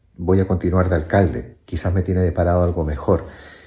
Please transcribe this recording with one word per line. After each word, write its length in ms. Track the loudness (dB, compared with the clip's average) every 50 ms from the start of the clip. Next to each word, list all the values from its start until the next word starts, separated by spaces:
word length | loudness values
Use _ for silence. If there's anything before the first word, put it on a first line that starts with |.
| _ _ _ -6
voy 200 | 0 2 2 2
a 60 | 2
continuar 440 | 0 0 -2 0 0 2 2 2 2
de 60 | 0
alcalde, 600 | -2 -2 0 2 2 2 2 0 -4 -10 -12 -18 _ _
quizás 300 | -10 -8 -4 -4 -2 -2
me 80 | -2
tiene 180 | -2 0 0 0
deparado 420 | 0 0 0 0 0 2 2 2
algo 220 | 2 0 0 -2 -4
mejor. 420 | -4 -4 -4 0 0 0 0 0 -8 -18 -20 -20 -20 -20 -20 -20